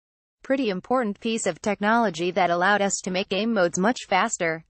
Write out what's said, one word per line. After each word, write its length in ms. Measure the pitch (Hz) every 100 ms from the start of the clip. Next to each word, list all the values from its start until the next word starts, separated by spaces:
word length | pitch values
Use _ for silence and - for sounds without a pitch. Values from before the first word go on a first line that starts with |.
| _ _ _ _
pretty 280 | - 269 220
important 500 | 185 - 254 220 196
piece 280 | 226 226 196
of 120 | 156
technology 720 | 214 196 202 233 220 156 175
that 220 | 185 175
allowed 280 | 175 185 208
us 220 | 196 -
to 80 | 202
make 200 | 180 -
game 220 | 190 220
modes 280 | 214 175 185
much 260 | 196 254 -
faster. 560 | 185 220 - 165 160